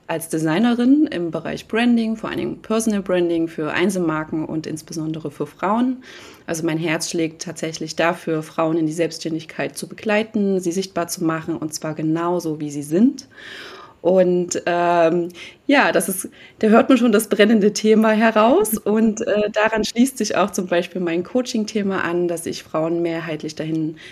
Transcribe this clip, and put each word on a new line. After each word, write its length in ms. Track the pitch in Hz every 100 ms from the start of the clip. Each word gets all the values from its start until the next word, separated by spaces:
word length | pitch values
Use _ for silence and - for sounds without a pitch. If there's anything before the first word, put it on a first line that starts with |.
| -
als 220 | 160 -
Designerin 800 | 160 160 165 240 240 247 294 311
im 240 | 175 170
Bereich 340 | 160 156 156 -
Branding, 480 | 214 240 233 220
vor 140 | 220 -
allen 80 | 139
Dingen 240 | 139 160
Personal 400 | - 220 226 202
Branding 460 | 185 180 170 170 165
für 240 | - 151
Einzelmarken 720 | - 190 185 165 156 156 160
und 240 | 156 160 156
insbesondere 640 | 156 - 160 156 156 151
für 160 | - 147
Frauen. 560 | - 180 226 254 254 - - - - -
Also 180 | 160
mein 140 | 165 156
Herz 320 | 165 165 -
schlägt 320 | 175 160 160
tatsächlich 540 | - 160 160 160 156 -
dafür, 480 | 165 175 - 156
Frauen 320 | 156 - 160 165
in 100 | 156
die 60 |
Selbstständigkeit 840 | 165 160 - 160 160 - - 147 -
zu 120 | -
begleiten, 720 | - 226 208 220 214 196 190
sie 100 | 180
sichtbar 380 | 180 185 170 170
zu 160 | -
machen 320 | 160 160 160 160
und 180 | 156
zwar 200 | - 156
genauso, 680 | 151 156 165 170 175 165 151
wie 100 | 151
sie 140 | 143
sind. 420 | 143 170 254 - - - - - - - - _
Und, 580 | 170 185 180 180 175 - -
ähm, 640 | 175 175 175 165 175 170 - - - -
ja, 240 | 277 185
das 160 | - 185
ist, 200 | 190 - - - _
da 80 | 220
hört 220 | 220 -
man 100 | 254
schon 140 | 240
das 160 | 202 226
brennende 440 | 202 208 226 202
Thema 380 | 208 214 220 220
heraus 640 | 214 226 214 226 339 427 214
und, 440 | 202 220 220 -
äh, 240 | - 208 208
daran 320 | 214 220 220
schließt 340 | 208 233 269 -
sich 160 | 208 -
auch 140 | 196
zum 160 | - 180
Beispiel 340 | 175 175 185
mein 220 | 170 170
Coaching-Thema 800 | 175 254 247 226 208 214 196 190
an, 240 | - 175 175
dass 200 | 165 165
ich 180 | -
Frauen 360 | - 160 165 170
mehrheitlich 520 | 170 165 165 151 156
dahin 400 | - 156 160 156 160 -